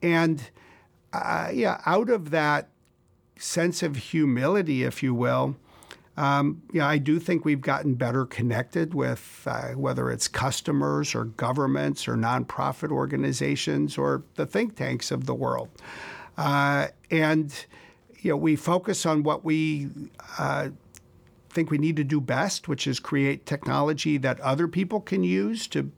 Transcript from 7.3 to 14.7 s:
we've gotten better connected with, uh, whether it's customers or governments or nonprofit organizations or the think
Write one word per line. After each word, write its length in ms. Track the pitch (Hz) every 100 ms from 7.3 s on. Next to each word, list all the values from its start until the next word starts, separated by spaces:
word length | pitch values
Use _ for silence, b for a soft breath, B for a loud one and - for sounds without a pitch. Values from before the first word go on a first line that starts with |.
| 175
we've 180 | 160 143
gotten 340 | 131 139 151 127
better 300 | 123 123 127
connected 680 | - 120 113 127 - 160
with, 500 | 165 127 120 - - -
uh, 260 | 120 127
whether 380 | 127 135 127 127
it's 200 | 117 -
customers 840 | - 131 123 - 143 143 143 147
or 120 | 117 113
governments 840 | 110 120 131 135 139 143 139 -
or 80 | 117
nonprofit 720 | 113 123 120 - 135 131 156
organizations 1080 | 139 135 139 139 131 139 143 - 143 147 -
or 260 | 139 139 - -
the 100 | 143
think 300 | - 226